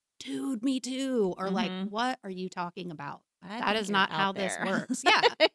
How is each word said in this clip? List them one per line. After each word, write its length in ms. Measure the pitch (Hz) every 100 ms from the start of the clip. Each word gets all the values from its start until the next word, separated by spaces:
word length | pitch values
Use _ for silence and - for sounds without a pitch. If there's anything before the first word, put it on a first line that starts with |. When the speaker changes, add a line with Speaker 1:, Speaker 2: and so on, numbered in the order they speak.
| _ -
Speaker 1:
"Dude, 420 | 254 269 269 240
me 200 | 262 262
too." 540 | 254 262 269 247 190 -
Or 120 | 190
like, 220 | 190 180
Speaker 2:
Mm-hmm. 180 | 185 202
Speaker 1:
"What 300 | 208 254 254
are 60 | 196
you 200 | 185 185
talking 420 | 190 175 190 175
about? 300 | 147 143 170 _ _
Speaker 2:
I 180 | 180 220
Speaker 1:
That 60 | 202
Speaker 2:
think 100 | 220
Speaker 1:
is 40 | 202
Speaker 2:
you're 60 |
Speaker 1:
not 180 | 202 190
how 180 | 160 196
Speaker 2:
out 60 | 196
Speaker 1:
this 200 | 190 -
Speaker 2:
there. 80 | 190
Speaker 1:
works." 380 | 185 - 254
Speaker 2:
<laughs> 40 | 311
Speaker 1:
Yeah. 140 | 415 - - 311